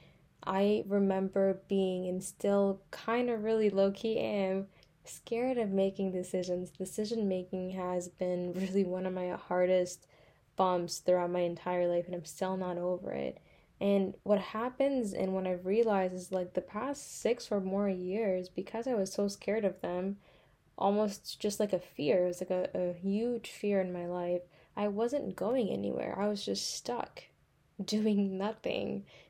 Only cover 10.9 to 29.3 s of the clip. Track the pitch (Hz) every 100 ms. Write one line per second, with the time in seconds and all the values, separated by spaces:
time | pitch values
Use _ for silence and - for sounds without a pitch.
10.9 | - - 180 175 180 175 170 185 180 175
11.9 | 175 175 175 156 - 190 190 180 175 180
12.9 | 180 190 - - - _ - _ - 202
13.9 | 202 190 - 190 202 190 214 247 254 277
14.9 | 269 208 190 190 190 185 180 185 214 226
15.9 | 196 185 185 180 185 180 - - 208 262
16.9 | 277 - - 214 240 - 202 190 196 202
17.9 | 185 180 202 214 185 180 - 196 226 254
18.9 | 233 190 - 202 196 - 214 202 190 175
19.9 | 180 190 202 - - _ _ _ - 196
20.9 | 208 214 202 - - 208 202 208 180 -
21.9 | - 147 185 180 175 185 185 180 185 180
22.9 | 170 190 208 240 240 233 - 208 196 185
23.9 | 180 175 180 175 175 175 - - - 208
24.9 | 202 240 277 196 185 190 262 202 196 202
25.9 | - - - 208 202 202 196 - - -
26.9 | 240 - - - _ _ _ _ - 190
27.9 | 214 214 202 196 190 202 226 - - -
28.9 | 202 202 - -